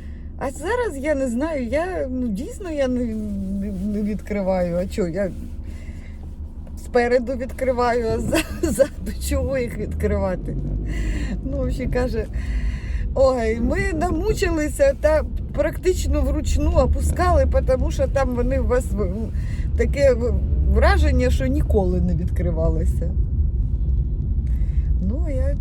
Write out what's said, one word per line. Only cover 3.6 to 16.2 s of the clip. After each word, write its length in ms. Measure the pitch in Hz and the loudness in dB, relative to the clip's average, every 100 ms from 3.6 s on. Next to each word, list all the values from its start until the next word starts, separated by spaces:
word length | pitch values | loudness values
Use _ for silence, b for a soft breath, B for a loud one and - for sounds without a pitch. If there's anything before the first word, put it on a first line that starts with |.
| 202 | -4
не 300 | 185 202 208 | -4 -2 -2
відкриваю. 760 | 208 208 - 202 185 185 175 175 | -2 -4 -4 -2 0 0 0 -2
А 100 | 190 | -2
чо, 200 | - 175 | -2 -2
я 240 | 170 190 - - - - B B B B B B - - - - - - | -2 -4 -4 -10 -10 -10 B B B B B B -12 -12 -12 -12 -12 -2
спереду 480 | 247 240 254 233 | 0 2 2 0
відкриваю, 720 | 254 254 - 254 240 247 240 226 | -6 -6 -4 -2 0 0 0 0
а 100 | 233 | -2
зза-, 280 | 226 320 320 | 0 0 0
<laughs> 180 | - 330 | -2 0
ззаду 400 | 254 285 - 185 - - | 2 2 0 -8 -6 -2
чого 280 | 277 254 269 | -2 -2 -2
їх 200 | 240 - | -4 -6
відкривати? 800 | 202 - 202 202 190 - - - - - - B B B B B | -6 -2 -2 0 -2 -4 -4 -6 -4 -4 -2 B B B B B
Ну, 140 | 262 269 | -4 -2
в 40 | |
общем, 300 | 254 247 240 | -2 -2 -2
каже: 340 | 247 254 226 208 B B B B B B B B - | 0 0 -2 -4 B B B B B B B B 2
"Ой, 440 | 269 254 220 226 | 4 4 0 0
ми 180 | 247 339 392 | 0 0 0
намучилися 1000 | 311 359 330 415 427 370 320 302 - 277 277 | 0 0 0 0 0 0 0 0 2 2 4
та 220 | 302 302 - - - | 2 2 0 -4 -4
практично 680 | - 302 - 359 359 262 294 | -2 -2 0 0 2 2 2